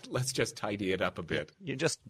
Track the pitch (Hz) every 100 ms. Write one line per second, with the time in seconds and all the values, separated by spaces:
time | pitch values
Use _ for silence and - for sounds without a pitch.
0 | - 123 131 - 117 - 110 104 95 92
1 | 92 - 82 78 78 _ 180 135 - -